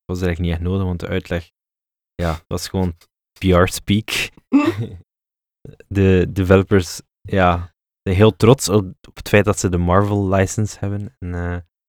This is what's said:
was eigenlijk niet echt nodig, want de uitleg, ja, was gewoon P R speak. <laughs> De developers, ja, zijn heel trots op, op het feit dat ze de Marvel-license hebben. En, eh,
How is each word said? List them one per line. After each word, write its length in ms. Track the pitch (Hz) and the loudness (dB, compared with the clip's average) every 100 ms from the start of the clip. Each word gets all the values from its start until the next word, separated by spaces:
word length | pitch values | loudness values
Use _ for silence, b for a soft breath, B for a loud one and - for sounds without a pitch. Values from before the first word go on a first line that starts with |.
| - | -10
was 160 | 90 | -6
eigenlijk 180 | 90 85 | -4 -2
niet 120 | 87 | -4
echt 100 | 82 | -2
nodig, 240 | 87 98 92 | -2 -2 -4
want 140 | 90 | -6
de 80 | 92 | -6
uitleg, 440 | 92 - 87 - _ _ _ _ _ _ - | -6 -4 -8 -8 _ _ _ _ _ _ -6
ja, 240 | 85 80 - | -6 -6 -8
was 200 | 92 - | -10 -6
gewoon 260 | 95 92 85 _ _ _ _ | -4 -4 -6 _ _ _ _
P 40 | |
R 240 | 95 87 92 | 2 4 4
speak. 640 | - - 104 - - - - _ | 0 -2 -2 0 -6 -6 -12 _
<laughs> 480 | 277 294 104 113 87 _ _ _ _ _ _ - - - | 0 2 -2 -10 -12 _ _ _ _ _ _ -12 -12 -4
De 380 | 98 95 92 90 | 2 4 4 2
developers, 720 | 95 92 95 95 101 87 - - _ | 0 4 4 4 0 0 -10 -18 _
ja, 540 | - 98 90 87 90 _ _ _ | -6 0 2 0 -6 _ _ _
zijn 140 | - 92 | -2 4
heel 200 | 110 - | 4 6
trots 340 | 110 131 - | 4 4 2
op, 160 | 104 92 - - | 0 -2 -10 -20
op 80 | - | -18
het 140 | - | 0
feit 160 | 104 104 | 2 2
dat 140 | 98 | 0
ze 100 | 98 | -2
de 80 | 87 | 0
Marvel-license 1000 | 87 92 101 101 95 98 95 - 104 - | 2 2 2 -2 0 0 0 -2 -6 -6
hebben. 360 | 101 101 101 - | -8 -8 -10 -12
En, 140 | 90 | -10
eh, 240 | 87 87 87 85 _ | -8 -6 -8 -12 _